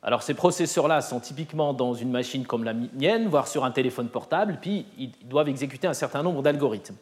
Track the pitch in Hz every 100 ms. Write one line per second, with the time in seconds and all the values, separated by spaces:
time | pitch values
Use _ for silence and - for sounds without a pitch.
0 | - 120 - 143 180 - 160 - 151 156
1 | - 123 - 139 160 151 147 131 123 117
2 | 120 123 123 135 123 120 113 113 120 135
3 | 151 226 220 151 - 147 127 139 127 123
4 | 120 120 - 160 214 151 170 202 135 -
5 | 131 - 120 139 147 135 139 131 180 143
6 | 143 143 165 160 139 143 139 107 - 98